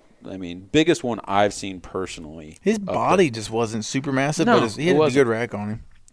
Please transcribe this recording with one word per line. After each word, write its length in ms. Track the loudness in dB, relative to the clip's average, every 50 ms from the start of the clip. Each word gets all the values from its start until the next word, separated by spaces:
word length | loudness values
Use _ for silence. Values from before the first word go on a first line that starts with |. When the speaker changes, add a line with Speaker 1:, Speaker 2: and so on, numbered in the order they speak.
| _ _ _ _ -16
Speaker 1:
I 100 | -14 -12
mean, 320 | -10 -10 -10 -12 -12 -8 0
biggest 320 | 2 4 4 4 2 2 0
one 160 | -4 -4 -6 -4
I've 280 | 0 4 4 4 4 2
seen 260 | -2 -8 -8 -10 -10
personally 800 | -12 -8 -6 -6 -6 -6 -8 -12 -14 -14 -14 -14 -16 -16 -18 -4
Speaker 2:
His 160 | -2 -2 -2 0
Speaker 1:
up 60 | -2
Speaker 2:
body 400 | -4 -2 0 2 2 4 4 4 2
Speaker 1:
there. 60 | 0
Speaker 2:
just 140 | -4 -6 -4
wasn't 340 | -2 0 0 0 -2 -4 -6
super 260 | -4 -4 -4 -2 -2
massive, 340 | -2 0 0 0 0 0 2
Speaker 1:
No, 80 | 4 4
Speaker 2:
but 60 | 4 4
his, 120 | 0 -2
he 80 | -2 0
Speaker 1:
it 40 |
Speaker 2:
had 80 | 2 4
a 40 | 4
Speaker 1:
wasn't. 260 | 4 4 4 4 4
Speaker 2:
good 20 | 4
rack 220 | 2 0 -4 -4 -6
on 160 | -6 -6 -6
him. 140 | -8 -8 -10 -16 -20 -20 -20 _